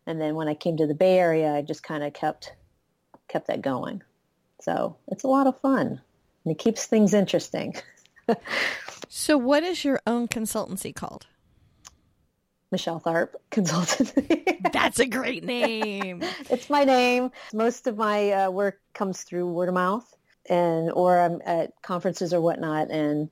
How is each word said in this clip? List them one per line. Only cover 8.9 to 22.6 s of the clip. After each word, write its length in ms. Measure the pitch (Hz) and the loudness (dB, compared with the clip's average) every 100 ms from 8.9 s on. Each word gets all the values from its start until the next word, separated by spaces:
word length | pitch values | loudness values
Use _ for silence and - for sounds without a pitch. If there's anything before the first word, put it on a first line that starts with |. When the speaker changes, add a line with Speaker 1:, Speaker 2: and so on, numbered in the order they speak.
| - - | -16 -14
Speaker 2:
So 260 | - - 302 | -6 2 2
what 260 | 247 294 | 4 2
is 220 | 349 330 | 2 -2
your 160 | 285 262 - | 0 0 0
own 200 | 240 240 | -2 -2
consultancy 680 | 240 220 220 - 196 - | -4 -4 -4 -6 -8 -8
called? 320 | - - - - _ _ _ _ _ - _ _ _ _ _ _ _ _ | -10 -12 -12 -20 _ _ _ _ _ -20 _ _ _ _ _ _ _ _
Speaker 1:
Michelle 260 | 190 - 165 | -4 -2 -4
Tharp 360 | 165 165 - - - | 0 0 0 -6 -4
Consultancy. 1200 | 220 170 165 170 - 247 - - 330 - 359 - | -2 0 0 0 0 0 0 0 0 0 -2 -2
<laughs> 0 | |
Speaker 2:
That's 260 | - - - | 0 0 2
a 80 | 247 | 0
great 380 | 233 240 240 | 0 -4 -6
name. 800 | 170 247 233 220 214 196 190 175 349 - 277 | -4 0 0 0 -4 -4 -6 -6 -8 -8 -4
Speaker 1:
It's 200 | 247 - | -4 0
my 140 | 285 | 2
name. 460 | 269 254 247 247 254 - - | 4 6 4 2 0 -6 -8
Most 340 | 214 233 240 262 | 0 0 0 -4
of 120 | 208 | 0
my, 340 | 214 208 202 | 0 2 2
uh, 180 | 196 190 | 4 2
work 300 | 185 202 196 _ | 2 0 -2 _
comes 280 | - 196 180 | -4 -4 -4
through 260 | - 175 180 | -8 -4 -2
word 200 | 170 180 | 0 0
of 60 | |
mouth, 420 | 185 180 220 - _ _ _ - | 2 0 -2 -6 _ _ _ 0
and, 420 | 175 170 165 165 | 2 4 2 0
or 300 | - 180 180 | 2 4 6
I'm 220 | 175 170 | 4 0
at 360 | - 170 - - | -2 -2 -2 -8
conferences 500 | - 175 185 170 175 | -6 -4 -2 -2 0
or 80 | 175 | 2
whatnot, 500 | 165 - | 2 0